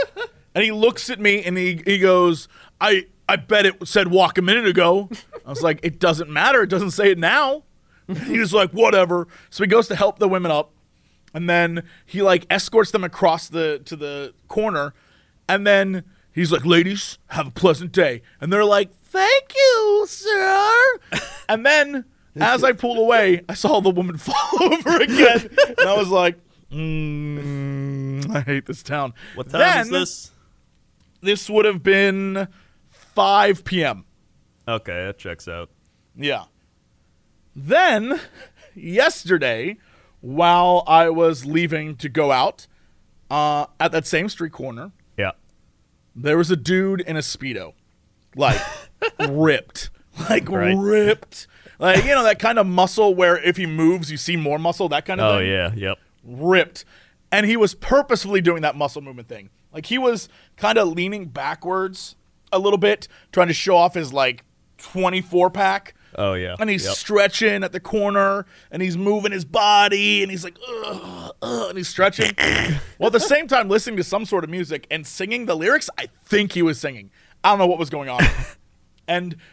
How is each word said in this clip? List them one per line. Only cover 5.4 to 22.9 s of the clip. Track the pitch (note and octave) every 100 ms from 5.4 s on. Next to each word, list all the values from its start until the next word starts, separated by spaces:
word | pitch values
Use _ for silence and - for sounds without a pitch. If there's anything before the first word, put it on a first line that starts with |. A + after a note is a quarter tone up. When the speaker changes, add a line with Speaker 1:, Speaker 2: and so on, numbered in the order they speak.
Speaker 1:
I | -
was | C#3+
like, | D#3+ D3+
"It | E3 -
doesn't | F3+ D#3 D3+
matter. | D3+ A3+ C4
It | G#3+
doesn't | F#3 G3
say | - G3+
it | F3
now." | E3 C4+ C4+ D4 - _ _ _ -
And | E3
he | C4 A#3
was | G3
like, | G#3 F#3
"Whatever." | F#3 A3+ G3 F3 F3 E3 - _
So | -
he | G3
goes | A3+ -
to |
help | D#3 G3+ -
the | G3+
women | F#3 F3
up, | D3+ D#3 _ _ _ _ _ _
and | D#3+ F3
then | F3 E3+ E3+ - - _
he, | F#3+
like, | G3 F3+ -
escorts | F#3 - A3+ G#3
them | G#3
across | F3+ - F#3 E3 -
the, | E3 D#3 C#3+
to | - D#3
the | C#3+ C#3+ C3+ - -
corner, | G#3+ G#3+ D#3 C#3+ - _ _ _ _ -
and | G3 G3+
then | G3 F#3+ F#3 - _ _
he's | E3 D#3+
like, | D3+
"Ladies, | D#3 E3+ F#3 G3+ - - -
have | E3+ C3+
a |
pleasant | - F3+ D3+ F3
day." | F#3 D3 A#2 - _
And | D3+
they're | G3+
like, | G#3 G3+ F#3+ _
"Thank | _ F#4+ G4+ C5+ C5+
you, | C5+ C5+ A#4 G#4+ G#4 G4+
sir." | - G4+ G4+ F#4+ G4 G#4 A#4 C5 A#4+ _
<laughs> | - - - -
And | A3 C4+
then, | D4+ C#4+ C#4 - _ _ D3
as | A3 B3+
I | C4
pull | A3+ A#3+